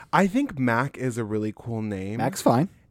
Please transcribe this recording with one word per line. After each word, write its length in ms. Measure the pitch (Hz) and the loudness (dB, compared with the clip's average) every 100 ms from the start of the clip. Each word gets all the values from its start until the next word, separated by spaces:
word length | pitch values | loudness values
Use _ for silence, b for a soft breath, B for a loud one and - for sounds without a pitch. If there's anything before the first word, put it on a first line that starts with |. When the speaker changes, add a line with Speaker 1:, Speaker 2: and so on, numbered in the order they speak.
| B | B
Speaker 1:
I 140 | 156 196 | 2 2
think 320 | 226 285 151 | 2 -2 0
Mac 360 | 123 117 139 - | 2 2 0 -4
is 200 | 131 117 | -6 -4
a 60 | |
really 300 | 107 107 107 - | -4 -2 -4 -6
cool 260 | 120 113 | -8 -6
name. 360 | 110 95 98 110 | -4 -6 -6 -4
Speaker 2:
Mac's 240 | 117 - | -4 0
fine. 260 | - 120 180 - _ | 4 4 2 -4 _